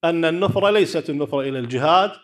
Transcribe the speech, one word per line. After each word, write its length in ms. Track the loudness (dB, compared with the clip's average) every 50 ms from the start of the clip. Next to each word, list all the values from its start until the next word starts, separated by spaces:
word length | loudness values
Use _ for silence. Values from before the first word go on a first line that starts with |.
| 0
أن 200 | 0 0 2 0
النفرة 460 | 0 0 0 0 0 0 2 2 2
ليست 400 | 4 4 2 2 0 -6 -4 -4
النفرة 300 | -4 -4 -4 -4 -4 -4
إلى 180 | -4 -4 -4 -6
الجهاد 540 | -6 -4 -4 0 2 4 4 4 2 0 -4 -12